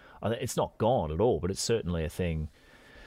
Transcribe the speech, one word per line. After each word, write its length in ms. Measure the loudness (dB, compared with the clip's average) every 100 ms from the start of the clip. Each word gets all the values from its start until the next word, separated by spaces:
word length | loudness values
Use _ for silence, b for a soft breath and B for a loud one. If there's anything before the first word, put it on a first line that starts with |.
| B B
I 60 | -4
thi-, 100 | -2
it's 160 | -2 -2
not 200 | -2 0
gone 340 | 2 2 0
at 80 | 2
all, 180 | 2 2
but 140 | 0
it's 100 | -2
certainly 420 | 0 0 0 -2
a 40 | -2
thing, 400 | -2 -2 -2 -4 B B B B B